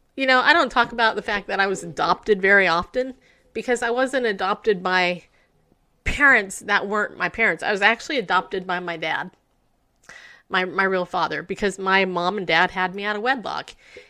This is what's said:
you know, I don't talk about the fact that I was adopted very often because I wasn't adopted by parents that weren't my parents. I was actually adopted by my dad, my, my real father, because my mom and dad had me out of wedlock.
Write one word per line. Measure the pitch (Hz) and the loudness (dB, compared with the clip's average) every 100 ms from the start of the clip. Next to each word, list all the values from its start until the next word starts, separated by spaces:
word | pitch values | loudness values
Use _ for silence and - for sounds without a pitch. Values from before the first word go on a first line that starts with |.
| _ - | _ -4
you | 262 | 2
know, | 254 | 4
I | 262 | 4
don't | 330 269 | 4 2
talk | 247 233 | 2 0
about | 240 226 | 2 0
the | 202 | 0
fact | 196 208 190 | -4 -6 -4
that | 196 | -2
I | 196 | 0
was | 190 | -2
adopted | 170 156 160 185 - 202 | -8 -4 0 0 2 2
very | 190 202 185 | 6 6 6
often | 165 180 254 262 254 _ _ _ | 2 0 -4 -6 -8 _ _ _
because | 233 233 240 | -8 -2 -2
I | 240 | 0
wasn't | 240 262 269 233 | 0 0 0 -2
adopted | 196 190 208 226 190 | -2 -2 -2 0 0
by | 185 185 180 175 - _ _ _ _ _ _ _ | 2 2 2 -2 -10 _ _ _ _ _ _ _
parents | - - 285 247 196 - | -4 4 4 4 2 -8
that | 202 208 202 | -2 -2 0
weren't | 208 202 - | -2 -2 -4
my | 180 | -6
parents. | - 226 165 | 0 0 0
I | - | -2
was | 202 | 2
actually | 202 226 - 294 | 2 2 -2 -4
adopted | 180 185 185 185 180 | 0 0 0 -8 -6
by | 175 | -6
my | 175 165 | -6 -6
dad, | 160 151 180 _ _ _ _ _ _ _ _ - - - - | -6 -6 -8 _ _ _ _ _ _ _ _ -20 -20 -20 -4
my, | 185 | -4
my | 185 170 | -2 0
real | 190 185 180 | 0 0 -2
father, | 180 156 151 | -2 -2 -4
because | 165 190 208 190 | -8 -4 -4 -2
my | 190 190 | 0 0
mom | 190 175 175 208 | 0 0 -2 -2
and | 170 | 2
dad | 165 180 | 2 2
had | 190 185 | 0 -4
me | 196 | -4
out | 202 | -6
of | 208 | -4
wedlock. | 233 262 190 - - - _ - - | -2 -4 -4 -10 -10 -18 _ -20 -20